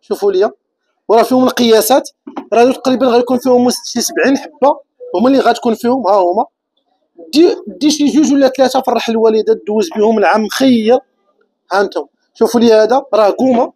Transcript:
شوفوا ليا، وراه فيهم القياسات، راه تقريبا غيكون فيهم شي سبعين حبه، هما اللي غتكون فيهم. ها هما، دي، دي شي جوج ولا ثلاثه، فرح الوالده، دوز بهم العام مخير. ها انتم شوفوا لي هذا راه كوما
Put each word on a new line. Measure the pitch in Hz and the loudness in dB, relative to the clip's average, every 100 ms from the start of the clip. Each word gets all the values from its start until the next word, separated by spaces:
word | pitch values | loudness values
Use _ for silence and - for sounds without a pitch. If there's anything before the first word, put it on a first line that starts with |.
شوفوا | _ 214 403 | _ -4 -2
ليا، | 370 220 - _ _ _ _ - | 0 -2 -4 _ _ _ _ 0
وراه | 226 | 2
فيهم | 226 254 | 2 2
القياسات، | 254 247 240 220 202 269 - _ - - - | 0 0 2 2 2 0 -2 _ -18 -16 -4
راه | 233 247 | 2 2
تقريبا | 254 262 247 254 | 0 -4 -2 0
غيكون | 240 247 247 | 0 0 -4
فيهم | 262 247 247 240 - | 0 0 0 -4 -8
شي | 240 | -8
سبعين | - - 202 277 | -6 -2 0 -2
حبه، | - _ 269 294 _ _ - 180 | -6 _ -2 -2 _ _ -8 -2
هما | 247 | 0
اللي | 269 | 2
غتكون | 240 226 240 214 | 0 0 -4 -2
فيهم. | 233 262 190 | -2 -2 0
ها | 208 | 0
هما، | 180 190 269 _ _ _ _ _ _ - - | 0 -2 -6 _ _ _ _ _ _ -20 -4
دي، | 285 359 - - | 2 2 0 -12
دي | - 294 | -4 -2
شي | 294 285 | 0 0
جوج | 247 262 | 2 2
ولا | 277 269 | 2 2
ثلاثه، | 262 254 262 | 2 0 0
فرح | 262 233 - | -2 -4 -2
الوالده، | 226 220 220 208 220 - | 0 0 0 0 -2 -2
دوز | 214 185 214 | -4 -4 0
بهم | 214 220 | 0 2
العام | 175 208 | 2 0
مخير. | 214 - 269 240 214 254 _ _ _ _ _ _ _ | -2 0 2 2 2 0 _ _ _ _ _ _ _
ها | 190 | -4
انتم | 196 170 143 _ _ | -2 -6 -10 _ _
شوفوا | _ 220 233 | _ -2 2
لي | 233 | 4
هذا | 220 220 262 - | 4 2 0 -2
راه | 208 202 | 0 0
كوما | - 262 240 294 | 0 0 0 -2